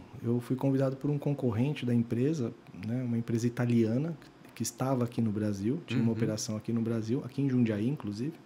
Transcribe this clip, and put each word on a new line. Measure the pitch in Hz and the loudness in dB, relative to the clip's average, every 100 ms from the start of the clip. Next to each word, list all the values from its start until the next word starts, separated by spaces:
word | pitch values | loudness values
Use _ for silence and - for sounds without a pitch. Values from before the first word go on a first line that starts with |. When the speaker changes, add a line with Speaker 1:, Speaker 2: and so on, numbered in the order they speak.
| - - | -12 -6
Speaker 1:
eu | 117 120 | -2 0
fui | 120 127 | 0 0
convidado | 139 135 135 135 | 2 2 0 0
por | 143 | -2
um | 147 | 0
concorrente | 147 143 131 110 127 151 127 | 0 0 0 2 0 0 0
da | |
empresa, | 120 117 117 135 160 113 - - - 104 | 2 2 2 0 0 -4 -6 -16 -10 -6
né, | 123 | -4
uma | 123 117 | -2 -2
empresa | 113 113 117 | 0 0 0
italiana | 120 123 117 113 120 160 160 - - - | 2 4 4 4 2 0 -4 -12 -20 -14
que | - | -6
estava | - - 131 131 | -6 -2 0 0
aqui | 117 - | 0 0
no | 113 | 0
Brasil, | 104 107 98 104 160 - | 0 0 0 -2 -2 -2
tinha | 117 | 2
uma | 113 | 2
Speaker 2:
Uhum. | 110 | 2
Speaker 1:
operação | 117 - - 107 | 0 -2 -4 -6
aqui | - | -2
no | 117 | 0
Brasil, | 113 117 110 131 - | 0 -2 0 -2 -2
aqui | - | -2
em | 139 | 2
Jundiaí, | 127 113 101 117 | 4 4 4 0
inclusive, | 151 104 101 139 - | -2 -4 -4 -6 -8